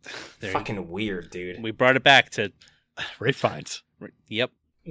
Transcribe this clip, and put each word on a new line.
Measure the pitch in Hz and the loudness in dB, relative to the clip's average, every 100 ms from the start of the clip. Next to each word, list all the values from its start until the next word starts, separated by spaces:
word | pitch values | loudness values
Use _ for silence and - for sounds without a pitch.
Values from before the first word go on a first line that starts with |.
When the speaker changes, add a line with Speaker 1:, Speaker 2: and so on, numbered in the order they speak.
| - - - - | -16 -14 -14 -10
Speaker 1:
There | 104 | -6
you | |
Speaker 2:
Fucking | 135 151 101 82 | -4 -4 -8 -8
weird, | 90 110 92 82 | -6 -4 -4 -8
dude. | 90 90 87 | -10 -10 -8
Speaker 1:
We | 113 | -8
brought | 107 127 131 | 2 4 6
it | |
back | 143 135 - | 8 8 6
to | - 101 - - _ _ - - - | -2 -4 -8 -20 _ _ -12 -12 -4
Speaker 3:
Ray | 110 | -2
Fiennes. | 139 110 82 - - - _ 104 - _ | 0 -2 -2 -10 -12 -14 _ -20 -20 _
Speaker 1:
Yep. | 107 127 _ _ _ 175 | -4 -4 _ _ _ -12